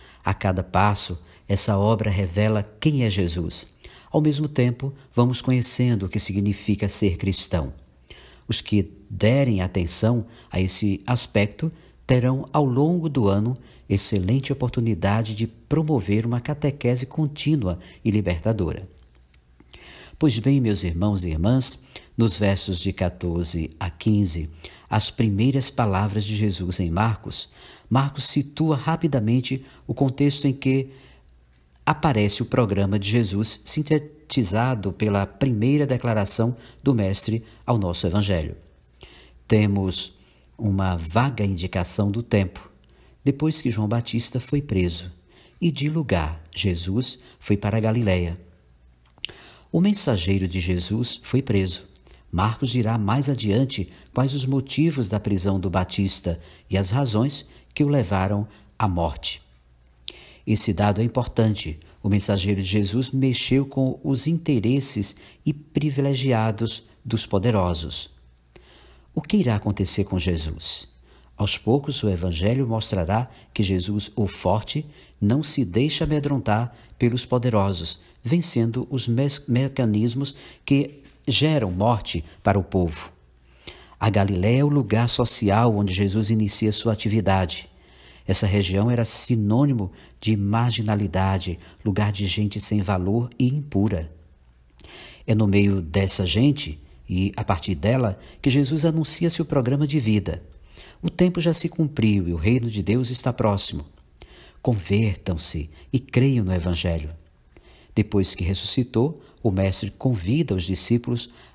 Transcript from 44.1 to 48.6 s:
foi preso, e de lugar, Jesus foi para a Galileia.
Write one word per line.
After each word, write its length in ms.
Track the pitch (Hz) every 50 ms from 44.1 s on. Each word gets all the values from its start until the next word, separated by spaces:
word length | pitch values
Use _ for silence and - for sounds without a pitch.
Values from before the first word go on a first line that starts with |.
| - 135 - - - 131
foi 240 | - - - 143
preso, 480 | 143 - 104 95 90 87 82 85 90 90 - - _ _ _ - - _ _ -
e 120 | - 170
de 160 | 139 123 139 151
lugar, 500 | 156 165 151 117 98 85 78 76 80 80 - - -
Jesus 640 | - - 98 87 82 85 95 95 120 127 - - - - - - _
foi 160 | - - 104
para 220 | 101 - 104 104 113
a 20 |
Galileia. 580 | 107 110 110 120 117 101 92 90 87 85 87 92 - - - _